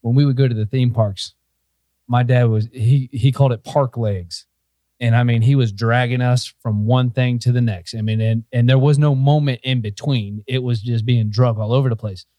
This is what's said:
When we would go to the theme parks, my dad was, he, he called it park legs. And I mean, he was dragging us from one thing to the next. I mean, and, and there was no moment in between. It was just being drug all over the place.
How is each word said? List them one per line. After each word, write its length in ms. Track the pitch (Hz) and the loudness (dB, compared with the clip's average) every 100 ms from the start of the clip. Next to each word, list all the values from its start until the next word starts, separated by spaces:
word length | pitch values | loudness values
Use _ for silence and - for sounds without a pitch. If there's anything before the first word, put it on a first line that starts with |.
When 120 | 117 | 2
we 100 | 127 | 2
would 120 | 143 131 | 2 2
go 100 | 135 | 0
to 80 | |
the 120 | 113 107 | 0 -2
theme 260 | 131 123 | 0 0
parks, 420 | 117 107 90 - _ _ _ _ _ _ _ _ | 2 -2 -2 -14 _ _ _ _ _ _ _ _
my 160 | 123 | 0
dad 220 | 120 123 120 | 2 4 4
was, 200 | 110 107 | 2 -2
he, 360 | 135 113 139 131 | -2 0 0 0
he 200 | 131 139 | -2 0
called 200 | 127 135 | 2 2
it 120 | 117 | 0
park 320 | - 151 131 - | -2 -2 -2 -2
legs. 500 | 110 95 87 - _ _ _ _ _ _ | -4 -4 -8 -16 _ _ _ _ _ _
And 160 | 120 117 | 0 2
I 80 | |
mean, 180 | 120 117 | 2 2
he 140 | 113 139 | 2 2
was 160 | 117 | 2
dragging 480 | 101 113 120 123 123 | -2 0 0 0 0
us 340 | 123 123 - _ | 0 0 -2 _
from 240 | 117 104 107 | -4 -2 2
one 240 | 127 123 | 2 0
thing 280 | 120 123 120 | 0 -2 0
to 100 | 123 | 0
the 80 | 123 | 0
next. 340 | 120 92 - | 0 -4 -10
I 80 | 113 | -6
mean, 180 | 107 110 | -4 -2
and, 240 | 110 113 113 | 0 -2 -2
and 160 | 123 120 | 0 4
there 100 | 131 | 4
was 200 | 139 143 | 4 2
no 160 | 151 | 2
moment 460 | 135 135 151 147 123 | 2 2 2 0 -4
in 160 | 131 127 | -4 -4
between. 640 | 107 101 - 131 101 104 - | -4 -6 -4 -2 -4 -10 -6
It 160 | 127 | -6
was 180 | 123 117 | -2 -4
just 240 | 107 117 | -2 -4
being 260 | 110 120 107 | 0 0 0
drug 280 | 104 127 107 | 0 0 0
all 140 | 107 | -2
over 160 | 127 131 | 0 0
the 80 | 113 | -4
place. 300 | 107 92 - | -8 -12 -18